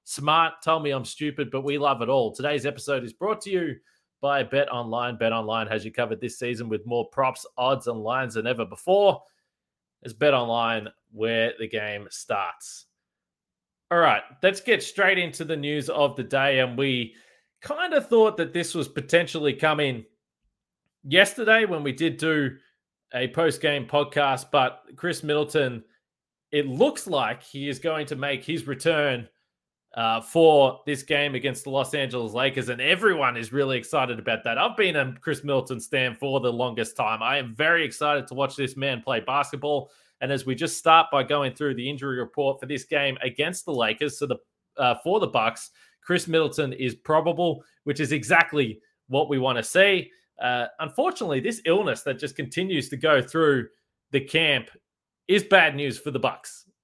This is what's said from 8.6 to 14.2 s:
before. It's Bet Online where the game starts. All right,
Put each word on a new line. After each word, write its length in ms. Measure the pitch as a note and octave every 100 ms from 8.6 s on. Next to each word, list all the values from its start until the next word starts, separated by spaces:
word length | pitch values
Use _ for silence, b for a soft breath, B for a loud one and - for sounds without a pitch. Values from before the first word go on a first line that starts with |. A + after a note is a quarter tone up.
| G2+
before. 560 | G2 - G3 G3+ - b b b _ _ _ _ _
It's 120 | B2
Bet 200 | G#2+ D3
Online 540 | C3+ A#2+ A#2 A2+ A2+ G#2 - _
where 420 | A2 A2 A2+ A#2 -
the 80 | A2
game 400 | A2 G#2+ G#2 G2+
starts. 760 | - - G#2 F2+ - - - - _ _ _ _ _ _ _ _ _ _
All 80 | E3+
right, 240 | D#3 G#2